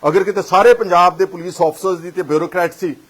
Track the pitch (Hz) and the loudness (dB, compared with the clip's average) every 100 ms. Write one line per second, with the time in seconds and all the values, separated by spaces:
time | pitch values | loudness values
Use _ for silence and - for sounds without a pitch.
0 | 147 170 185 196 170 185 226 233 202 175 | 2 0 0 -4 0 4 4 4 2 4
1 | 180 165 190 185 170 180 165 156 190 180 | 4 2 -4 -4 -12 -2 -2 -2 -4 -6
2 | 170 175 160 151 170 185 170 160 180 135 | -8 -10 -2 -2 -2 -4 -4 -4 -8 -8
3 | _ | _